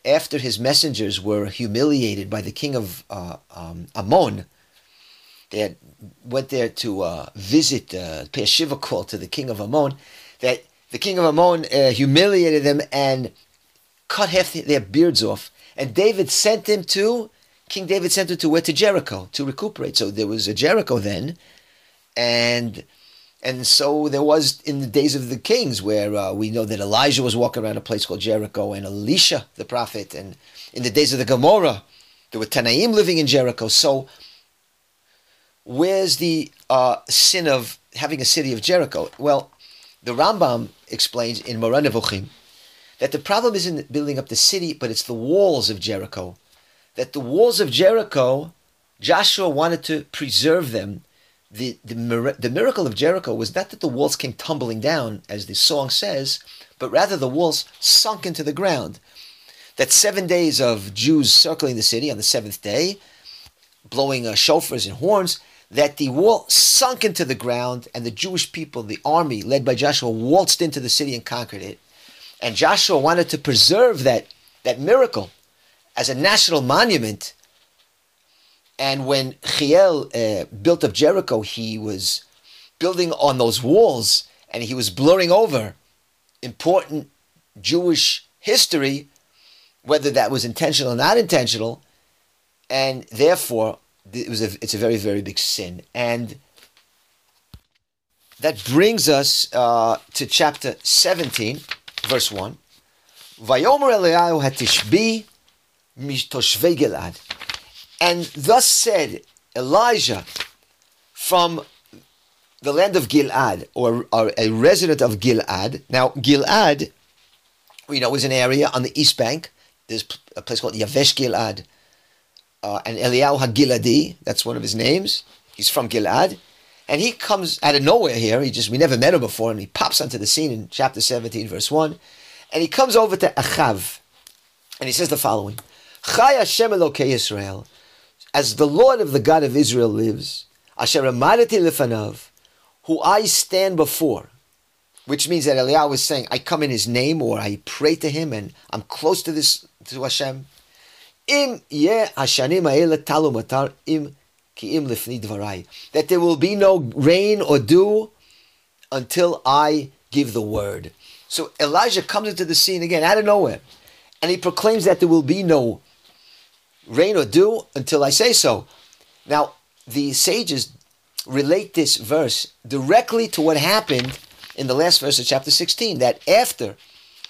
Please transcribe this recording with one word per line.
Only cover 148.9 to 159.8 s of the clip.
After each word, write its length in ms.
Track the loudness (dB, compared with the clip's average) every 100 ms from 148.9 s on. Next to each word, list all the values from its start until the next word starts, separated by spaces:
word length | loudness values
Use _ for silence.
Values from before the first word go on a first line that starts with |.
| -4 -2 -2
to 80 | -4
this, 340 | -2 0 -2 -6 _
to 180 | -18 -8
Hashem. 440 | -6 -4 -6 -8 -16 _ _ _ -20 _ -20 _ -2
Im 340 | 0 0 -4 -8
yeh 400 | 0 2 2 0 -2
hashanim 460 | -2 0 0 2
ha'ele 340 | 2 4 4 2
talu 260 | 0 0 2
matar 420 | -2 -2 -2 -2 -6
im 320 | -4 -4 -4 -14 _ _ _
ki 220 | -14 -4 -4
im 120 | -2
lifni 320 | -6 -6 -10
dvarai," 460 | -8 -8 -8 -10 -14 -20 -6
that 160 | -4 0
there 120 | 2
will 160 | 2 2
be 180 | 0
no 240 | 4 4 4
rain 640 | 0 0 4 4 4 2
or 160 | 4 2
dew 520 | 6 6 6 2 -2 _ _ _ _ _ _ _ -10
until 520 | -8 -4 0 2 2
I 460 | 2 4 4 2